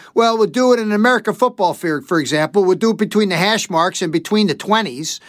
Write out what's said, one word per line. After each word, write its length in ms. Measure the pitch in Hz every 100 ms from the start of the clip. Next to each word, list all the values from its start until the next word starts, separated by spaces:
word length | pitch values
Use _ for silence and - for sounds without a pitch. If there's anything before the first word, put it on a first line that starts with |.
| -
"Well, 240 | - 233 226
we'll 80 | 214
do 260 | 247 254
it 80 | 247
in 60 | 214
an 60 |
American 420 | 208 233 247 220
football 400 | - 247 247 180
field, 320 | 147 175 151 -
for 120 | 170
example. 460 | 143 151 151 208
We'll 120 | 185 185
do 140 | 226
it 60 | 220
between 320 | 214 208 214
the 80 | 170
hash 320 | 190 220 -
marks 340 | 165 175 185
and 100 | 175
between 340 | 165 165 214 202
the 80 |
twenties." 640 | 143 - 214 196 127 156 -